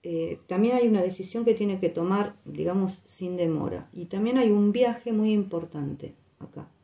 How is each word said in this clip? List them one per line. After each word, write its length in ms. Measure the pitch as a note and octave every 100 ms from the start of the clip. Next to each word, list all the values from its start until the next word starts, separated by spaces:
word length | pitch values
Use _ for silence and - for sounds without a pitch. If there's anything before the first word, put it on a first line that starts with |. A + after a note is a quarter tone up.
Eh, 360 | F3 E3 E3 - _
también 280 | F#3 A3+ B3
hay 120 | A#3+
una 140 | G#3+
decisión 440 | F3+ F#3 F#3 A3+ A#3
que 80 |
tiene 260 | G#3+ G#3 F#3+
que 100 | E3+
tomar, 460 | E3 E3+ G3+ G#3 - D3+
digamos, 560 | D3 E3 F#3+ F#3 F#3+ -
sin 320 | - F3+ F3+
demora. 520 | E3 D#3 - - -
Y 120 | - E3+
también 320 | F#3+ A3 B3+
hay 120 | A#3
un 220 | G#3 G#3
viaje 420 | A3 B3 A#3 A#3+
muy 180 | G#3+ G#3+
importante 840 | G#3+ G3 E3+ E3 D3+ C#3 C#3+ - - _ _
acá. 280 | G2 D3+ - _